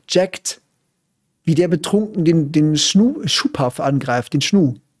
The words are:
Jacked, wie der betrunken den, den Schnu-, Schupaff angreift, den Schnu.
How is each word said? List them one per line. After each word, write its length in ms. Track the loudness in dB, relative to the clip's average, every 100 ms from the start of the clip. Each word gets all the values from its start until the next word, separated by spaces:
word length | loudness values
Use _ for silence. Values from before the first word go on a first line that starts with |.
| -4
Jacked, 540 | -2 -2 -4 -12 -12 _ _ _ _ _ _ _ _
wie 120 | 0 2
der 140 | 2
betrunken 560 | 0 -2 -2 -2 -2 2
den, 260 | 2 2
den 240 | 0 2 2
Schnu-, 500 | 2 2 2 0 -4
Schupaff 540 | -4 -4 -2 -4 -2
angreift, 540 | -2 -2 0 -4 -2
den 80 | -4
Schnu. 340 | 2 2 2 0 _ _